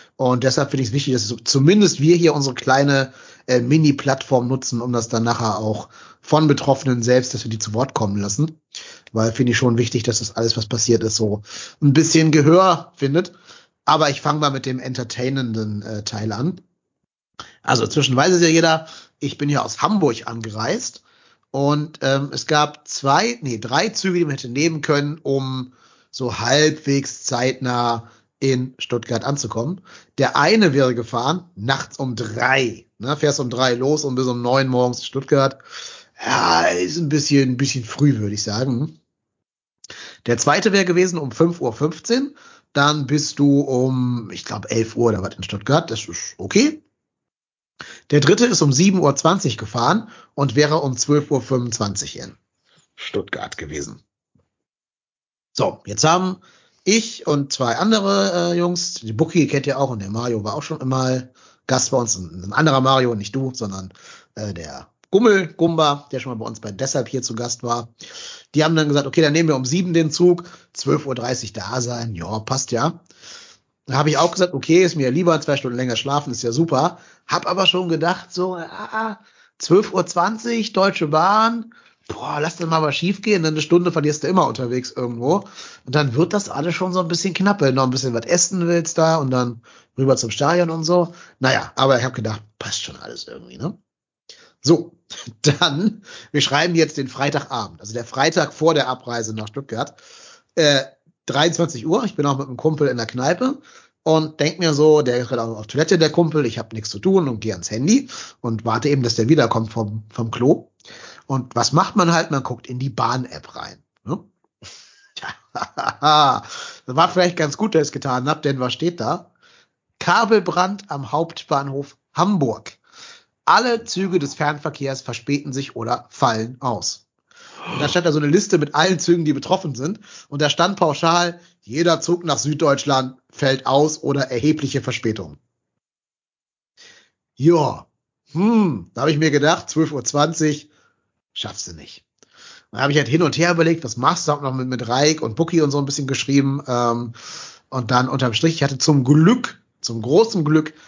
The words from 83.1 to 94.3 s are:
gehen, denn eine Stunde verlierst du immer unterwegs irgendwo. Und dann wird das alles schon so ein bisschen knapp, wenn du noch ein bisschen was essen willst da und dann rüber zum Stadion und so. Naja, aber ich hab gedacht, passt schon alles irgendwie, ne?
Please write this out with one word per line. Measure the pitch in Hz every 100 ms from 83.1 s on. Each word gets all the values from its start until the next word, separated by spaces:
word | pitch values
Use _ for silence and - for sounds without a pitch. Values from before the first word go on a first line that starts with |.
| 196
gehen, | 220 196
denn | 160
eine | 156
Stunde | 147 175 175
verlierst | 165 147 147
du | 143
immer | 185 135
unterwegs | 120 123 127 123
irgendwo. | - 123 117 127 196 196 - - - -
Und | 143
dann | 143 120
wird | 170
das | 208 -
alles | 139 170 170
schon | 185
so | 180
ein | 170
bisschen | 170 190
knapp, | 160 196 202
wenn | 139
du | 131
noch |
ein | 127
bisschen | 131 127
was | 117 -
essen | 175 165 190 170
willst | 170 165 -
da | 160 165
und | 135
dann | 127 120 117 - - _ -
rüber | 135 -
zum | 113
Stadion | - 143 175 170
und | 165
so. | 160 180 170 - - -
Naja, | 131 - - -
aber | 135 127
ich | 127
hab |
gedacht, | - 107 107 - -
passt | - -
schon | - -
alles | 57 60 -
irgendwie, | 62 62 -
ne? | 156 - _ _ _ _ -